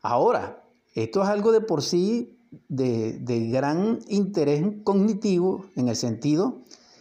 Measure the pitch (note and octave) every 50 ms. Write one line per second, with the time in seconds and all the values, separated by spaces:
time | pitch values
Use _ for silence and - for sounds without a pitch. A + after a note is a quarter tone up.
0 | - G2+ A#2+ B2 E3 A3+ A#3+ B2+ G2 - - - - _ _ _ _ _ - -
1 | - - - G3 F#3+ G3+ G#3 G#3 G3+ A3+ A3+ A3 G#3+ A3 E3+ D3 C3+ - F3+ F3
2 | F3+ G#3 A#3 A#3 A#3+ - - _ _ _ - - _ - C#3 B2+ C3 B2+ A#2 A2+
3 | A2 A2+ - - B2+ A#2+ A#2+ A#2 A2+ A2+ A#2+ C3 C#3 C#3+ D#3 F3 G3 A3 A#3 A3+
4 | - - F#3+ G3+ G3+ F3+ G3+ F3 D3 C#3+ D3 D3 E3+ G#3 G#3 G#3 - G3 G3 G3
5 | G3 A3 G#3 G3 - G#3 F#3 F3 F3+ F#3+ - - - - - - B2 A#2+ A2 -
6 | - A#2+ A2 A2 - D3 D3+ D#3+ G3+ B3+ - - - - - - - - - -